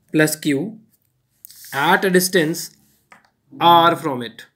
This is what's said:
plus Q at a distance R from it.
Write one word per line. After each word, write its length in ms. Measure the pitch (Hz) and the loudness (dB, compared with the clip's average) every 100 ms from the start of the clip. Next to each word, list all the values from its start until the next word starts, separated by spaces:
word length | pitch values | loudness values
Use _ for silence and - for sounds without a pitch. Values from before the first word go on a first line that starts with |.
| _ | _
plus 240 | 156 156 151 | 0 0 -2
Q 440 | 151 139 220 - _ _ _ _ _ _ - - - | -4 -4 -6 -14 _ _ _ _ _ _ -20 -20 -12
at 320 | 135 151 196 196 | -4 0 0 2
a 60 | |
distance 640 | 180 185 185 151 170 - _ _ _ _ - _ _ _ - | 0 0 -2 -2 -6 -12 _ _ _ _ -20 _ _ _ -2
R 360 | 165 170 170 165 | 4 6 4 0
from 260 | 160 127 | -6 -8
it. 240 | 117 - - | -10 -16 -20